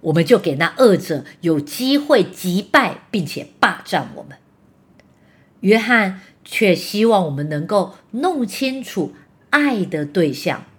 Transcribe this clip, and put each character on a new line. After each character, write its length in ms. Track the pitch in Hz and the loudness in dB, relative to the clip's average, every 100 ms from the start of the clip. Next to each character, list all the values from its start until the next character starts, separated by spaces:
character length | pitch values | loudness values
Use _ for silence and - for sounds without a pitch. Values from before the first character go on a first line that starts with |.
我 120 | 170 | 0
们 120 | 156 160 | 0 4
就 120 | - | 4
给 180 | - 139 | 2 -2
那 180 | 165 - | -2 4
恶 200 | 262 180 | 4 4
者 260 | - 151 - - | 0 -6 -6 -6
有 180 | 170 156 | -2 -2
机 380 | 143 - 254 285 | -2 -6 0 0
会 260 | 294 269 | 2 2
击 380 | 180 - 185 180 | 2 -4 -4 -2
败 440 | 202 294 220 - _ | 2 2 0 -6 _
并 160 | 208 147 | -6 -6
且 220 | - - _ | -8 -14 _
霸 220 | 208 170 - | -2 -2 -4
占 240 | 170 127 69 | -4 -4 -12
我 80 | |
们。 140 | - - _ _ _ _ _ _ _ _ _ _ _ _ | -18 -20 _ _ _ _ _ _ _ _ _ _ _ _
约 180 | 190 220 | 2 2
翰 420 | 220 240 196 190 - _ | 4 2 0 -4 -16 _
却 320 | - - 208 180 | -10 0 2 2
希 300 | - 202 226 | 0 0 4
望 200 | 214 170 | 4 2
我 40 | |
们 160 | 139 147 | -4 -4
能 160 | 151 165 | -6 0
够 300 | 208 180 - _ | 0 0 -6 _
弄 340 | 226 330 330 226 | -4 -2 -2 -4
清 380 | - 269 262 | -4 -4 -4
楚 300 | 254 - 151 - _ _ _ | -8 -6 -6 -8 _ _ _
爱 320 | 294 294 233 170 | 0 2 0 -2
的 200 | 156 147 | -4 -4
对 260 | 165 160 | 0 0
象。 340 | 127 180 120 - | 0 -4 -6 -8